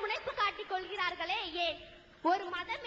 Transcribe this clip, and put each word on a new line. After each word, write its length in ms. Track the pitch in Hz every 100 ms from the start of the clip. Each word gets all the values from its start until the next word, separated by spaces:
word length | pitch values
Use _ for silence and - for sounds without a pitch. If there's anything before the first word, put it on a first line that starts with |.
முனைப்பு 300 | 403 453 -
காட்டிக் 360 | 494 415 392 -
கொள்கிறார்களே 680 | 370 359 392 359 349 339 415 381 330 339
ஏன்? 120 | 294 - - - -
ஒரு 220 | 320 381 359 349
மதம் 280 | 403 523